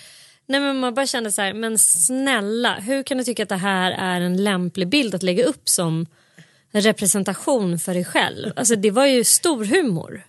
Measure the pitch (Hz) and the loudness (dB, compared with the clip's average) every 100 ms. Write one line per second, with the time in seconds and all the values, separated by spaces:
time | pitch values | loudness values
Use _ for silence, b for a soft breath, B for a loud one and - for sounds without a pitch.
0 | B B B B - 269 277 269 254 233 | B B B B -4 -2 0 -2 -2 -2
1 | 269 262 220 202 196 208 226 220 - 170 | -2 -4 -4 -2 -4 -4 -2 2 2 4
2 | 202 254 269 247 202 226 240 185 202 269 | 2 0 0 0 0 0 0 -2 -2 -4
3 | 262 262 247 226 208 190 196 190 185 - | -2 -2 -2 -4 -4 -2 0 2 0 0
4 | 185 180 180 180 202 190 180 190 180 285 | -2 0 0 0 0 0 -2 -4 0 0
5 | 240 185 180 180 165 262 - - 170 160 | 0 -2 0 2 0 0 -2 0 0 -2
6 | 165 b b b b b b 208 208 208 | -4 b b b b b b 0 2 2
7 | 196 208 190 190 - 269 190 170 - 180 | 0 0 -2 -4 0 0 0 -2 -2 -4
8 | 175 320 196 - - - 233 226 208 202 | 0 0 0 -2 -8 -2 0 2 2 4
9 | 277 262 214 - 349 269 208 339 294 165 | 4 4 4 2 2 0 0 2 2 -2
10 | - 214 | -4 -14